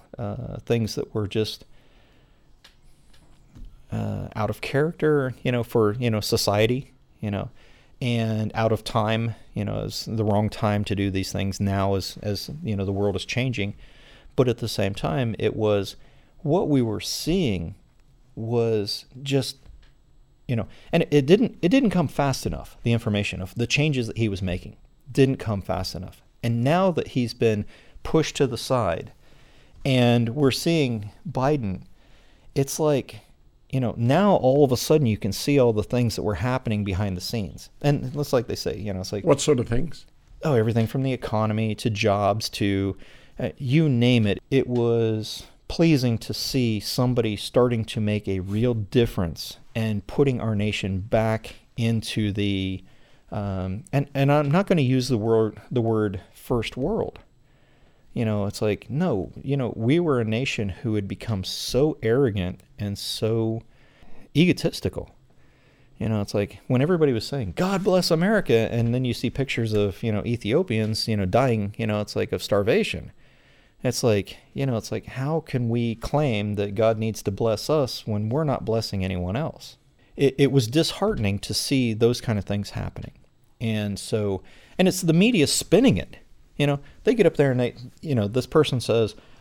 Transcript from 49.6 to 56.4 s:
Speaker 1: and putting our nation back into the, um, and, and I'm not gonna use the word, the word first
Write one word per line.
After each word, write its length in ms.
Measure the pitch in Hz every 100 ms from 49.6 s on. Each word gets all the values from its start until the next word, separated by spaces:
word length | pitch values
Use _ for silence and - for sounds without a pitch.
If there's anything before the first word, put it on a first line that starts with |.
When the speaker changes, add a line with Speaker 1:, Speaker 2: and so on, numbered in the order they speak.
| -
Speaker 1:
and 320 | 113 110 104 -
putting 360 | - 139 123
our 120 | 113
nation 460 | 104 107 101 101 95
back 560 | 104 113 110 110 - - _ -
into 560 | 117 113 - - 104
the, 500 | 101 101 98 95 95 - - - - -
um, 540 | 107 101 95 95 98 -
and, 160 | 139 139
and 200 | 131 139
I'm 180 | 147 143
not 160 | 170 196
gonna 140 | 175
use 260 | 127 131 127
the 100 | 117
word, 440 | 113 113 110 - -
the 80 | 123
word 400 | 113 110 107 95 -
first 420 | -